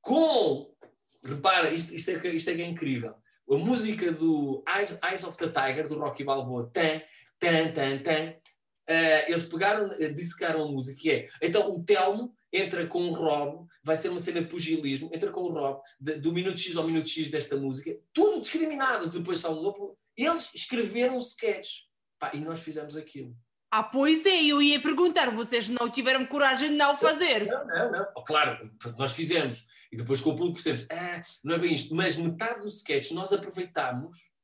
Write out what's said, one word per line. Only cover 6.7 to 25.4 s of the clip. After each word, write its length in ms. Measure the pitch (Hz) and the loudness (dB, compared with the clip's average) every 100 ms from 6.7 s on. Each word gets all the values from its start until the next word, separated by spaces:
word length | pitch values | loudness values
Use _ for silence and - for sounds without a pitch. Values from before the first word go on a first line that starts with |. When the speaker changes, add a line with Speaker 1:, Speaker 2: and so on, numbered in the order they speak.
Speaker 1:
tan, 280 | 180 160 160 - - _ _ | 0 0 0 -8 -20 _ _
tan, 320 | 175 165 160 | 2 4 2
tan, 240 | 160 135 135 | 0 -2 0
tan, 340 | 165 156 160 165 - _ _ _ - | 0 0 0 -10 -20 _ _ _ 0
eh, 420 | 165 160 156 165 | 4 6 6 4
eles 160 | 170 | 0
pegaram, 460 | 165 165 196 214 196 - | 0 0 2 2 0 -2
eh, 120 | 151 | -4
dissecaram 520 | 147 170 - 170 160 | -2 -6 -2 -2 0
a 80 | 151 | 0
música, 280 | 139 127 135 | -4 -6 -2
que 120 | 156 | 0
é, 180 | 131 - - | 0 -2 -4
então 280 | 170 208 202 | 2 2 2
o 140 | 170 | -2
Telmo 500 | 175 196 185 220 247 _ _ | 4 4 4 0 -6 _ _
entra 340 | 185 196 175 165 | -2 0 -2 -2
com 160 | 175 | 0
o 100 | 175 | 0
Rob, 540 | - 160 147 143 165 - _ | 0 2 2 0 -6 -18 _
vai 120 | 156 | 0
ser 140 | 160 180 | 0 0
uma 100 | 175 | -2
cena 220 | 175 170 | -2 -2
de 60 | 165 | -4
pugilismo, 600 | 175 160 156 143 135 165 | -4 -2 -2 0 -4 -6
entra 180 | 165 202 | -4 -4
com 100 | 185 | -2
o 120 | 175 | -4
Rob, 280 | 160 139 139 - _ | -2 -2 -4 -14 _
de, 160 | 135 | -6
do 180 | 151 156 | -2 -2
minuto 240 | 170 185 175 | 0 -2 -2
X 180 | 185 | -2
ao 100 | 165 | -2
minuto 220 | 160 160 151 | 0 0 -2
X 220 | 160 147 | -4 -4
desta 260 | 151 143 | -4 -2
música, 420 | 139 135 131 165 - _ | -4 -2 -6 -8 -10 _
tudo 280 | - 415 359 | 4 4 4
discriminado, 680 | - 320 311 285 262 226 165 | -2 -2 -2 0 0 0 -4
depois 320 | 170 175 165 | -6 -4 -2
Salvador, 560 | 165 156 185 202 202 - _ - | -2 -2 -4 -6 -14 -14 _ -2
eles 360 | 294 330 - | 0 0 -4
escreveram 600 | - - 240 202 226 254 | -8 -4 -2 -2 0 0
um 40 | 254 | 0
sketch. 720 | 240 - 220 - - - _ _ _ _ | -6 -4 -2 -2 -6 -16 _ _ _ _
Pá, 80 | 147 | -8
e 20 | 143 | -6
nós 200 | 156 160 | -6 -8
fizemos 360 | 160 151 147 | -8 -10 -8
aquilo. 400 | 151 151 139 123 - _ _ _ | -12 -12 -16 -16 -18 _ _ _
Speaker 2:
Ah, 100 | 220 | -2
pois 440 | 214 269 285 320 392 | 0 2 4 6 4
é, 160 | 359 | 6
eu 180 | 302 285 | 6 6
ia 180 | 285 294 | 6 4
perguntar, 540 | - 294 359 330 254 | 2 4 4 4 2
vocês 360 | 220 | 0